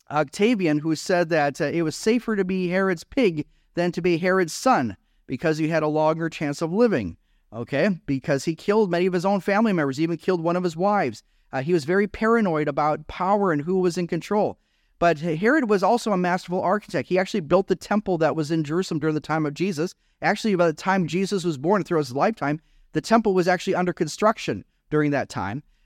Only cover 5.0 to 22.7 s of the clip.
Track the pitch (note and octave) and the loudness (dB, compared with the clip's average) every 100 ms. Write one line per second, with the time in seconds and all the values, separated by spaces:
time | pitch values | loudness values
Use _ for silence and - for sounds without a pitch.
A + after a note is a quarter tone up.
5 | _ _ - C3+ E3 D#3 D#3 E3 D3+ D3+ | _ _ -10 -4 -2 0 0 0 0 0
6 | D#3 D#3+ E3 - D3+ C#3+ D#3+ F#3+ A#3+ D#3+ | 0 0 -4 -4 -6 -4 -2 2 2 2
7 | G2 - _ _ _ A2 A#2+ C3+ G3 E3+ | -2 -8 _ _ _ -12 -4 0 0 0
8 | - C3+ - C#3 E3+ D#3+ - G#3 G3+ E3+ | -4 -4 -2 -2 -2 -4 0 2 2 2
9 | F#3 F3+ F#3+ G3+ - G3 A3+ F3+ C#3+ C3 | 0 0 0 0 0 2 2 2 0 0
10 | E3 E3+ - F3+ E3 F3 F3+ D#3+ G3 G#3 | -2 -2 -2 0 0 0 -2 -2 0 0
11 | D3 G2+ - _ _ C3 C#3 F3 C#3 F#3+ | 0 -6 -16 _ _ -6 0 0 2 0
12 | G#3 - A3 A#3 G3+ D#3 D3 C#3+ D3+ D3+ | 0 0 2 2 2 0 0 0 0 -2
13 | - - F#3 G#3 G3 D3 D3+ F#3+ F3+ F3 | -6 -4 0 2 2 0 0 0 0 0
14 | F3 E3+ - G#3 D#3+ - _ _ _ - | -2 -4 -2 0 0 -4 _ _ _ 0
15 | E3+ D#3 E3+ D#3+ G#3+ D#4 A#3 G#3 F#3 A#3 | 2 2 -2 0 2 2 4 2 2 2
16 | A3+ F#3+ F3+ F3+ - F3+ D3 G#3 - D3+ | 0 0 0 -2 -4 -2 0 -2 -2 -4
17 | - F3+ F3+ - D3 F3+ F#3+ F#3 - G#3 | 0 0 0 -2 2 2 2 -2 -2 -2
18 | G3+ E3+ D#3 D#3 D3 E3 C#3+ E3 F#3+ D#3+ | 0 0 0 0 0 -2 0 -2 -2 -2
19 | D#3 D3+ - D#3+ D3+ D3 F#3 D3 F3 - | -2 -2 -2 -2 -2 -2 -2 -2 -6 -8
20 | _ _ D3+ G#3 A3+ F#3 E3+ D3+ G3 F#3+ | _ _ -2 0 0 2 2 0 0 0
21 | D#3+ E3 F#3+ G3+ E3+ C#3+ D#3 G3+ D#3 E3+ | 0 -2 -2 -2 -2 -2 0 0 0 -2
22 | C#3 B2+ F#3+ A3 C#3+ D#3 _ | -2 0 -2 0 -4 -4 _